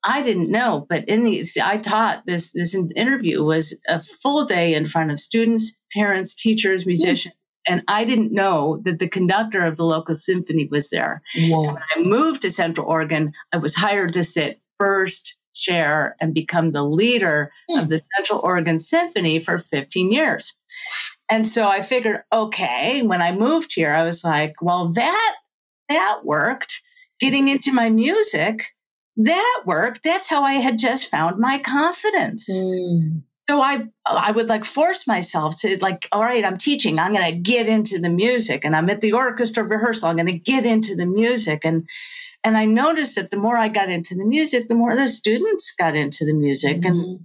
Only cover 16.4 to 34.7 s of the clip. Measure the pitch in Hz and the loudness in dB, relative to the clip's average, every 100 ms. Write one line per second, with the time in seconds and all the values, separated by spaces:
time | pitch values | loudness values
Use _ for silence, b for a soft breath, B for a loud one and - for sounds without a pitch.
16.4 | 156 170 165 147 143 156 226 240 185 151 | -2 0 0 0 0 2 2 2 2 0
17.4 | 143 b b 320 156 160 - 196 190 208 | -2 b b -2 0 -2 -2 -4 -2 -2
18.4 | - 180 165 160 165 330 349 269 175 160 | 0 0 0 -2 0 0 0 0 0 0
19.4 | 160 175 - 143 139 - 185 247 302 160 | 0 -4 -2 -6 -4 -2 2 2 2 -2
20.4 | - - _ B B B B B - 220 | -8 -16 _ B B B B B -2 0
21.4 | 220 233 208 196 196 254 226 202 - 226 | 2 2 2 2 0 0 0 -2 0 0
22.4 | 214 214 170 123 151 269 226 180 175 185 | 0 -2 -2 0 0 2 2 2 0 2
23.4 | 233 320 320 - 156 151 165 170 175 151 | 2 2 0 -2 2 2 0 0 0 0
24.4 | 156 156 170 180 170 170 262 392 453 - | -2 -2 0 0 0 0 0 2 0 -2
25.4 | _ _ _ _ _ 302 190 - - 151 | _ _ _ _ _ 0 0 -2 -2 0
26.4 | 190 262 - - b b b _ 247 277 | 0 -2 -8 -12 b b b _ 0 4
27.4 | 277 277 - 262 226 220 254 403 427 156 | 4 2 2 2 4 4 4 2 0 0
28.4 | 175 220 - _ _ _ _ - 220 349 | -2 -2 -10 _ _ _ _ 0 2 4
29.4 | 453 508 - 160 220 226 311 359 - 302 | 2 0 0 0 0 -2 -2 -2 0 2
30.4 | 277 269 240 226 233 262 - - 165 185 | 2 2 2 2 0 0 -2 0 0 2
31.4 | 247 277 277 277 320 359 427 403 - - | 0 0 0 0 0 0 -2 0 -2 -4
32.4 | - 190 185 185 180 170 156 160 - _ | -4 -2 -2 -2 0 0 0 -4 -8 _
33.4 | - - 269 269 220 _ - - 208 214 | -2 2 2 0 -6 _ -4 0 2 0
34.4 | 226 214 220 | 0 -2 -2